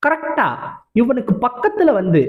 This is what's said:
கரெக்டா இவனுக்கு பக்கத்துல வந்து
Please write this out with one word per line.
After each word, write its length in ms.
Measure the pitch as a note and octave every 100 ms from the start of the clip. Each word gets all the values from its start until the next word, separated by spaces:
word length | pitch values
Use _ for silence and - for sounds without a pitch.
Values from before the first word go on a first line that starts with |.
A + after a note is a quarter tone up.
| C#4+
கரெக்டா 480 | D#4+ D#4 D4 F3+ A#2+ - - _
இவனுக்கு 440 | G#3+ A#3+ B3+ - -
பக்கத்துல 580 | A#3+ B3 G#4+ G#4 E4
வந்து 280 | G#3 F#3 E3